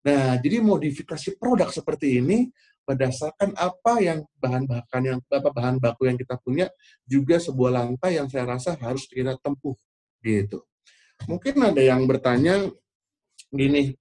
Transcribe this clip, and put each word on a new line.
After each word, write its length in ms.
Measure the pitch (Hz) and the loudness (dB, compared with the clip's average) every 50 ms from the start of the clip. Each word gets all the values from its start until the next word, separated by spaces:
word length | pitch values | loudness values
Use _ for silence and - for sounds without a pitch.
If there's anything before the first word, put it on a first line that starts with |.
Nah, 400 | _ 147 143 139 135 131 127 123 | _ 2 2 2 2 2 0 0
jadi 160 | 117 147 202 240 220 | 0 0 0 2 2
modifikasi 720 | 214 190 147 143 151 139 - - - 160 151 - - - | 2 2 2 0 -4 -4 -6 -10 -10 -10 -8 -8 -8 -8
produk 320 | _ - 240 247 - 170 - | _ 0 0 2 2 2 0
seperti 480 | - 160 - - 151 - 156 139 127 123 123 | -2 -8 -6 -6 -6 -2 0 2 2 2 2
ini 240 | 156 202 240 254 254 _ _ _ _ _ _ _ | 2 2 2 0 0 _ _ _ _ _ _ _
berdasarkan 680 | - 135 131 135 127 123 - 151 156 - _ 202 196 - | -6 -2 0 0 -2 -2 -4 -6 -8 -2 _ -4 -4 -2
apa 480 | - 175 180 180 _ _ 226 240 233 | -4 -4 -4 -4 _ _ 0 2 2
yang 240 | 190 170 160 156 151 _ _ _ | 2 0 -2 -4 -8 _ _ _
bahan 260 | - 123 127 131 139 | -4 -2 -2 -2 -2
bahan 380 | 135 120 120 123 _ - 127 131 | -2 -4 -6 -6 _ -4 -2 -2
yang, 160 | 131 131 127 127 _ | -2 -4 -6 -4 _
apa, 220 | 139 135 - 147 139 | -4 0 0 -2 -2
bahan 240 | 131 123 127 131 | 0 -2 0 0
baku 300 | 131 127 117 117 _ 131 | 0 0 -2 0 _ 0
yang 100 | 127 123 | 0 0
kita 220 | 123 123 _ 127 123 | -2 -6 _ -10 -8
punya 300 | _ 127 131 160 185 185 - _ _ - _ _ _ | _ -4 -2 -2 -2 -2 -4 _ _ -20 _ _ _
juga 320 | - 131 139 135 131 165 | 0 0 2 4 4 2
sebuah 320 | 170 165 - 135 127 127 127 | 2 2 -2 0 2 2 2
langkah 400 | 123 123 120 120 127 127 - 185 | 2 0 0 -2 -4 -2 -2 0
yang 220 | 175 156 139 131 | 0 0 -2 -4
saya 160 | 131 135 123 123 | -4 -4 -4 -4
rasa 300 | 123 127 127 180 170 139 | -4 -4 -4 -6 -6 -4
harus 260 | 131 117 131 139 - | -6 -6 -6 -6 -8
kita 320 | _ - 131 127 131 135 - _ | _ -6 -4 -4 -4 -4 -4 _
tempuh, 340 | 147 143 - - 143 127 _ _ _ _ _ _ _ _ _ - | -6 -6 -4 -6 -8 -8 _ _ _ _ _ _ _ _ _ -2
gitu. 400 | 110 107 101 101 104 101 - - _ _ _ _ _ _ _ _ _ _ _ - | 0 0 0 0 -2 -8 -12 -14 _ _ _ _ _ _ _ _ _ _ _ -8
Mungkin 320 | - 165 180 - 277 277 285 | -8 -8 -4 -4 0 2 4
ada 240 | 247 208 165 139 131 | 4 4 4 4 4
yang 240 | 131 127 127 131 | 4 4 4 2
bertanya 580 | 131 147 - - 127 123 123 143 170 190 202 196 190 - _ _ _ _ _ _ _ _ _ _ _ _ - - _ | 2 0 2 2 2 2 4 4 2 2 2 0 -4 -8 _ _ _ _ _ _ _ _ _ _ _ _ -20 -20 _
gini 420 | 135 139 135 139 143 143 139 135 131 _ | -4 0 2 2 2 2 0 0 -4 _